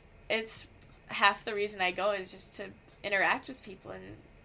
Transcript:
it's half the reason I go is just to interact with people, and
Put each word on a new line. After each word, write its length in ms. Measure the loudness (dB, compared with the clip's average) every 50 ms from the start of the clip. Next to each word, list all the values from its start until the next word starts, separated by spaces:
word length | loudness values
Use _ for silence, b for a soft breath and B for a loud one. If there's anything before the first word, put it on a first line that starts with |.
| -20 -20 -20 -18 -6 -2
it's 380 | -2 -2 -2 -2 -4 -4 -4 -6 -12 -20 -20 -20 -20 -20 -16 -8
half 360 | 4 8 8 8 8 6 -4
the 100 | -4 -2
reason 260 | -2 -2 -2 0 0
I 100 | 0 0
go 180 | 0 0 0 0
is 180 | 0 -2 -4 -8
just 240 | -10 -12 -12 -12 -10
to 80 | -12 -12 -12 -14 -18 -20 -20 -20 -10 -4
interact 420 | 0 2 2 4 4 2 0 -2 -10
with 140 | -16 -16
people, 300 | -14 -18 -18 -16 -14 -14
and 240 | -14 -14 -14 -16 -18 -18 -20 -20 -20 -20